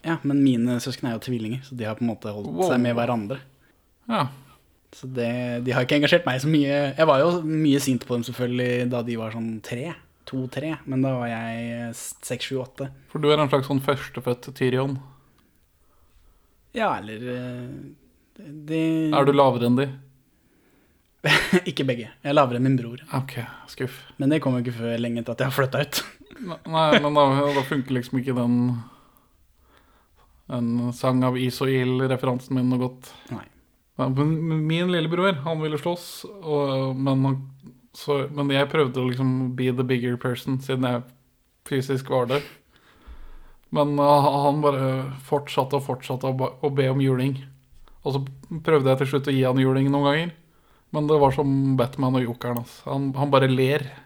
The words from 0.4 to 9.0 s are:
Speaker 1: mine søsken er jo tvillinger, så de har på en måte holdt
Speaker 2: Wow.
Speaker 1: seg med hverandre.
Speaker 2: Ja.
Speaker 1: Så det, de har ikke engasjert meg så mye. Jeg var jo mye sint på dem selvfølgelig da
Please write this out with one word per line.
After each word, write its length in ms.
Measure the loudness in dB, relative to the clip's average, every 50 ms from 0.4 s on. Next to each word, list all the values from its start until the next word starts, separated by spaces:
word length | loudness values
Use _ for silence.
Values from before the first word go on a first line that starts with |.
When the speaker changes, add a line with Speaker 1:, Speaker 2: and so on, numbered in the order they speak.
| 4
Speaker 1:
mine 300 | 4 4 4 2 0 0 -2
søsken 300 | -4 -6 -8 -6 -6 -6
er 60 | -6
jo 60 | -6 -6
tvillinger, 400 | -6 -4 -4 -4 -4 -6 -8 -8
så 80 | -12 -10
de 140 | -8 -6 -6
har 80 | -4 -2
på 60 | -2
en 60 | -2
måte 180 | -2 -4 -8 -10
holdt 220 | -8 -8 -8 -8 -4
Speaker 2:
Wow. 140 | -2 0 2
Speaker 1:
seg 80 | 2 2
med 160 | 2 2 2
hverandre. 460 | 0 0 0 0 -2 -2 -6 -8 -10 -12 -20 _ _ _ _ _ _ _ _ _ _ _ -4
Speaker 2:
Ja. 200 | -2 -2 -2 -4 -6 -14 -20 -20 -20 _ _ _ _ _ _ _ -20
Speaker 1:
Så 140 | -16 -14 -10
det, 220 | -6 -4 -2 -2 -2 -4 -4 -4 -4 -4 -2
de 80 | -2 0
har 80 | 0
ikke 160 | 2 2 2 2
engasjert 300 | 4 4 4 4 4 2
meg 100 | -2 -2 0
så 80 | 2
mye. 240 | 2 2 2 2 2 0 0 0 2
Jeg 140 | 2 4 6
var 140 | 6 6 6
jo 80 | 4 2 0
mye 380 | -2 -2 0 2 4 4 4 4
sint 240 | 2 2 0 0 0
på 80 | -2 -4
dem 80 | -4 -4 -6
selvfølgelig 580 | -4 -4 -4 -2 0 0 0 0 0 0 0 0 -2
da 80 | -2